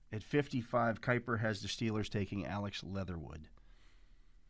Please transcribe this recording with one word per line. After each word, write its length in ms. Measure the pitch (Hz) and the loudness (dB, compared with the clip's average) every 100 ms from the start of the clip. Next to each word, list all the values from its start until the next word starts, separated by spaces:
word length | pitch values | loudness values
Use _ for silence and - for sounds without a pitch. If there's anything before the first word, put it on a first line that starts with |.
| - | -8
At 120 | 110 | -8
fifty-five, 800 | - 147 139 127 117 120 117 104 | 0 2 2 0 0 2 4 2
Kiper 360 | - 120 120 113 | 2 2 2 0
has 200 | 110 101 | 2 0
the 80 | 101 | -2
Steelers 400 | - 117 107 101 | 0 0 2 2
taking 380 | 107 98 101 85 | 2 2 -2 -2
Alex 360 | 101 101 - | -2 -4 -6
Leatherwood. 640 | - 95 90 85 73 78 76 - - - - - - - - - - | -4 -4 -2 -4 -6 -10 -14 -18 -20 -20 -20 -20 -20 -20 -20 -20 -20